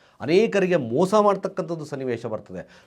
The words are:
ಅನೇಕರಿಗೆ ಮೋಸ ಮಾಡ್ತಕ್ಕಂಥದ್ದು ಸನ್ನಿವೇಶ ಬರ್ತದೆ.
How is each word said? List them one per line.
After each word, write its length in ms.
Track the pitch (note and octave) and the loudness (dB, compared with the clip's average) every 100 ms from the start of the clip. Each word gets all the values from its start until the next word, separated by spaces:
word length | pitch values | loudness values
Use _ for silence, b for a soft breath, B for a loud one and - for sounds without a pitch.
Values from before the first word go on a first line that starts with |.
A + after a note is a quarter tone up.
| b b | b b
ಅನೇಕರಿಗೆ 560 | B2+ F3+ A3 G3 F#3 F3 | 0 2 2 2 2 0
ಮೋಸ 380 | A#2 B2+ F3+ | 0 0 2
ಮಾಡ್ತಕ್ಕಂಥದ್ದು 680 | G#3+ G#3 F#3+ F#3+ F#3 D#3+ E3 | 4 4 2 -2 -6 -8 -8
ಸನ್ನಿವೇಶ 420 | D3 C#3 B2+ A2+ A#2+ | -8 -6 -4 -4 -6
ಬರ್ತದೆ. 600 | G#2+ - F#2 - - | -8 -10 -14 -14 -18